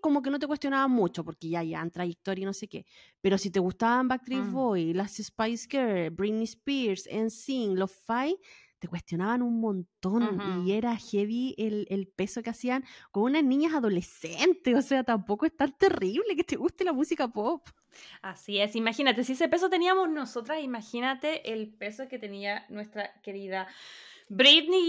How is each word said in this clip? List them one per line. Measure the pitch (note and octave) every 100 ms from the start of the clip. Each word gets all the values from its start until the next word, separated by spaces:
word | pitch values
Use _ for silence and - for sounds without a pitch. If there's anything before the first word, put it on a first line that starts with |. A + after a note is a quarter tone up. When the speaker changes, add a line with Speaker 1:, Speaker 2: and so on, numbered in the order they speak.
Speaker 1:
como | D#4+ C#4+
que | C4
no | C#4
te | C#4+
cuestionaban | D4 C#4 C4+ C4+
mucho, | B3 F3 - E3
porque | D#3+ D#3+
ya, | E3+
ya, | E3 D#3+
han | E3
trayectoria | F3 F3 E3+ - F#3+
y | F#3+
no |
sé | G3 G#3+
qué. | - - - - _
Pero | G3 F#3+
si | G3+
te | F#3+
gustaban | F3+ F3+ A3+ B3 B3+
Backstreet | B3+ - C4 A#3+
Speaker 2:
Mm. |
Speaker 1:
Boys, | B3 B3+ F#3+ E3 F3
las | G3+ -
Spice | G#3+ - A3 A#3 -
Girls, | C#4 B3 F#3+ D#3+ E3
Britney | G#3 A3
Spears, | A3+ - - C#4 A#3 F#3+ -
N | G#3+ A3
sync, | A3+ - C4 G#3+ F#3
los | F#3+
Five, | - - A#3 C#4 F#4+ - - _ _
te | F3
cuestionaban | E3+ - E3+ G3 A#3+
un | A#3+ A#3
montón | A3+ F#3+ F3 _ F#3 A3 A3+ F#3+
Speaker 2:
Ujú. |
Speaker 1:
y | G3+ F#3 F3+
era | G#3 A#3 A#3
heavy | - G3+ G#3 A#3 B3+ -
el, | G#3+ G#3 -
el | G3 F#3+
peso | - F#3 -
que | A3+
hacían | A3+ B3 B3+ C4 - -
con | G3
unas | A#3 D4+
niñas | C#4 C4+ D#4+
adolescentes, | D#4 A#3 F3+ - - D#3+ E3+ D#4+ F4 - A#3+
o |
sea, | - C4+
tampoco | - A3+ F#3 G#3 D#4+
es | -
tan | C#4 -
terrible | F#4+ - - A#3+ A4 D#4
que |
te | F4 -
guste | E4+ -
la | F#4
música | C4+ D4+ E4 B3+
pop. | G#3 G#3+ D#4+ - - _ - - -
Speaker 2:
Así | G3 F#3 - G3+
es, | G#3 A3+
imagínate, | A3+ A3+ C#4 A#3
si | B3
ese | C4 E4
peso | E4 F4+
teníamos | F4+ F4 F#4+ F4
nosotras, | D4+ C4 A#3+ A3+ D#4
imagínate | C#4 A#3+ G#3+ A#3+ B3 C4 D4+ D#4 -
el | A3 G#3+
peso | - G#3 G#3+ C4
que | B3
tenía | G#3+ G3 G3+ G#3 -
nuestra | G#3 G#3 G#3+ G3+ -
querida | - G3 G3 F#3+ F#3 - - - - - -
Britney, | G3 C4+ D#4 D#4 F#4